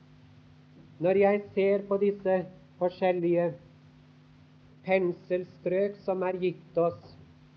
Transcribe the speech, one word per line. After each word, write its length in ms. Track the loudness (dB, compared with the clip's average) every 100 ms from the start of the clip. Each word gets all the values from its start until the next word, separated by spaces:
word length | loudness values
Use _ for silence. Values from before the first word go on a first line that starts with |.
| -20 -20 -20 -20 -20 -20 -20 -20 -20 -4
Når 220 | 0 4
jeg 220 | 4 2 -2
ser 300 | 0 2 0 0
på 100 | 0
disse 380 | 0 0 0 0 -2 -12 -20 -4
forskjellige 720 | -4 0 0 2 0 0 0 -4 -14 -20 -20 -20 -20 -20 -20 -20 -20 -20 -20 -16
penselstrøk 1120 | -2 0 0 -4 -6 -6 -6 -10 -4 -2 -2 -4
som 200 | -6 -4
er 160 | -4 -2
gitt 400 | -4 -6 -6 -2
oss 360 | 0 -2 -12 -20 -20 -20 -20